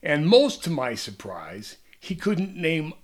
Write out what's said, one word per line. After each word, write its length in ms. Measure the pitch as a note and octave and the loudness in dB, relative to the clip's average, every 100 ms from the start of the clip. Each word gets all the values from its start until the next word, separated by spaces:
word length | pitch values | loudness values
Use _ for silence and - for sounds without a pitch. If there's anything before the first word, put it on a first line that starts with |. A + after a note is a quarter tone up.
and 240 | E3 D3 D#3 | 0 2 6
most 380 | A#3 C#4+ - | 8 6 2
to 80 | E3+ | -4
my 240 | D#3 B2+ A2+ | -2 -2 -6
surprise, 800 | - G2 G#2 F2+ D#2+ F#2 G#2+ - - - | -10 -12 -12 -12 -12 -14 -14 -18 -20 -20
he 160 | - F3+ | -10 -4
couldn't 400 | G3+ F#3+ F#3+ F#3+ | -2 0 -2 -2
name 380 | D#3+ E3 D#3 - | 0 0 -4 -10